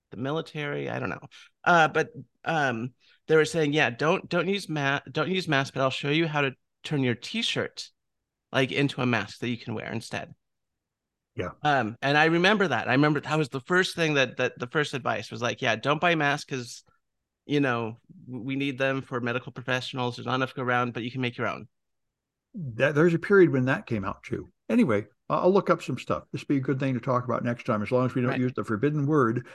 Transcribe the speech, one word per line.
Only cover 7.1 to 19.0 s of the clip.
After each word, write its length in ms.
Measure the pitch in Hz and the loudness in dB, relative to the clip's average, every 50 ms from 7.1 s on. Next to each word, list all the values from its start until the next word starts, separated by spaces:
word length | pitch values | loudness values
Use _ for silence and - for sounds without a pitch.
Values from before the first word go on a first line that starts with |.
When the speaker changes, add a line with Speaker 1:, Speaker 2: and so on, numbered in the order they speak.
| 117 | 0
Speaker 1:
t-shirt, 720 | 110 - - - 220 233 - - 131 95 - - - - - _ _ _ _ _ _ _ _ _ _ _ _ | -2 -4 -6 -6 -4 -2 -2 -2 -2 -4 -4 -6 -12 -16 -16 _ _ _ _ _ _ _ _ _ _ _ _
like, 220 | - 131 135 123 - | 0 0 0 0 2
into 280 | - 143 135 - 143 | 0 0 0 0 -2
a 60 | 131 | 0
mask 320 | 123 120 107 95 95 - - | 0 0 0 -2 -4 -8 -8
that 80 | - 120 | -6 -6
you 80 | 120 | -6
can 180 | - - - 110 | -6 -8 -8 -8
wear 160 | 107 - - | -8 -6 -6
instead." 440 | 104 117 120 - - - - - - - _ _ _ _ _ _ _ _ _ _ _ _ _ _ _ _ _ _ _ | -6 -8 -8 -8 -8 -8 -10 -10 -14 -20 _ _ _ _ _ _ _ _ _ _ _ _ _ _ _ _ _ _ _
Speaker 2:
Yeah. 160 | - 92 87 - - - | -10 -8 -8 -8 -4 0
Speaker 1:
Um, 340 | 151 143 135 117 104 117 - - | 0 2 2 0 -2 -4 -4 -2
and 160 | 135 143 151 | 0 4 4
I 80 | 156 | 4
remember 420 | 165 165 170 175 190 214 196 196 165 | 4 4 4 4 4 4 2 2 2
that. 200 | 127 113 - - | 0 0 0 2
I 40 | 123 | 4
remember 280 | 135 147 151 151 143 | 4 4 4 4 2
that 180 | - - 151 156 | 0 0 0 0
was 100 | 156 - | 0 -2
the 120 | - 135 | -4 -8
first 360 | - - 180 185 185 - - | -4 0 2 2 2 2 0
thing 180 | 160 170 156 151 | 0 0 2 2
that, 220 | 139 131 117 - | 2 2 0 0
that 220 | - 127 120 - - | -2 -2 -2 -2 -4
the 80 | 123 | -8
first 260 | 123 - 160 147 - - | -4 -2 -2 -2 -2 -4
advice 380 | 131 117 120 117 104 110 - | -4 -2 -2 -2 -2 -4 -8
was 100 | 117 113 | -8 -4
like, 220 | 120 120 110 - 135 | -4 -4 -2 0 0
"Yeah, 140 | 120 110 | 0 0
don't 240 | 110 - 131 151 156 | 0 2 0 0 2
buy 140 | - 175 170 | 2 2 2
masks 300 | 156 147 143 143 143 - - | 2 2 0 0 -2 -4 -6
'cause, 340 | 143 127 120 120 - - - _ _ _ _ _ _ _ _ _ _ _ _ | -8 -8 -8 -10 -14 -18 -20 _ _ _ _ _ _ _ _ _ _ _ _
you 140 | - 143 147 | -2 0 2
know, 380 | 143 131 120 117 117 110 113 - _ - - - - | 2 2 0 0 -2 -6 -8 -12 _ -20 -20 -20 -16
w-, 180 | 123 127 123 104 | -14 -12 -10 -8
we 120 | 135 135 | -6 -4
need 200 | 135 139 143 131 | -4 -4 -4 -2
them 240 | 123 135 135 135 135 | -2 -2 0 0 -2